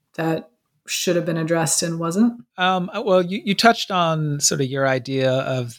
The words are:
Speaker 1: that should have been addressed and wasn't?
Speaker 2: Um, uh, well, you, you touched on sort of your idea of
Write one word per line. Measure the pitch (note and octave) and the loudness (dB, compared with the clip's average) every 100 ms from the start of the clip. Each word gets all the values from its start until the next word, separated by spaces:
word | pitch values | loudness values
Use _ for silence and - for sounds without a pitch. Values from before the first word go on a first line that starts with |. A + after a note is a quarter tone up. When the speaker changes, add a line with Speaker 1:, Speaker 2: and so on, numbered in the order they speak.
| _ - | _ -6
Speaker 1:
that | E3 D#3+ - _ _ _ - | -2 -2 -6 _ _ _ -8
should | - - F3 | -4 0 0
have | E3 | 0
been | E3 | -2
addressed | D#3+ E3+ D#3 - | 0 0 0 0
and | E3+ E3 | -2 -2
wasn't? | E3 F#3 A#3+ A#3+ - - | -2 2 2 0 -10 -2
Speaker 2:
Um, | F#3 F#3 F3+ | 0 0 -2
uh, | G#3 A#3 | -2 2
well, | F#3 | 2
you, | F3 G3 G3+ | 2 -2 -2
you | |
touched | G3 A3+ A3+ - | 4 4 4 0
on | F#3 E3+ D#3+ D3+ C#3+ | 0 0 0 -2 -2
sort | - D3+ | 0 0
of | C3 | -2
your | C#3 C3+ | 0 0
idea | C3 C3 C3+ C3 | 0 -2 0 2
of | C3 C3 C3 A#2+ | 2 0 -4 -6